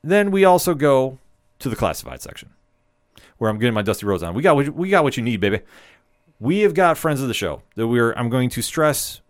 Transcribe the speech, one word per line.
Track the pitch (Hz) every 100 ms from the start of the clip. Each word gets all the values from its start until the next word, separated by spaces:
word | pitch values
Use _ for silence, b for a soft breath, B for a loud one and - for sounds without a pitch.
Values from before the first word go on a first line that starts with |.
then | 151 202 202
we | 196
also | 190 180 -
go | 156 143 135 131 131 _ _ _ _
to | 135
the | 110
classified | 98 - - 64
section, | - - - _ _ _ _ _ _ b b b
where | 113
I'm | 107
getting | 120
my | 107
Dusty | 101 101 101
Rhodes | 92
on. | 85
We | 95
got | 175 143
what, | 143
we | 151 190
got | 196
what | 147 131
you |
need, | 117 110
baby. | 101 104 b b b b b _ _ _
We | 110 190
have | 202
got | 160 175 156
friends | 160 139
of | 131
the |
show | 113 92 69 _ -
that | 113
we're, | 120 117
I'm | - 120
going | 127 127
to | -
stress | - - 151 131 - -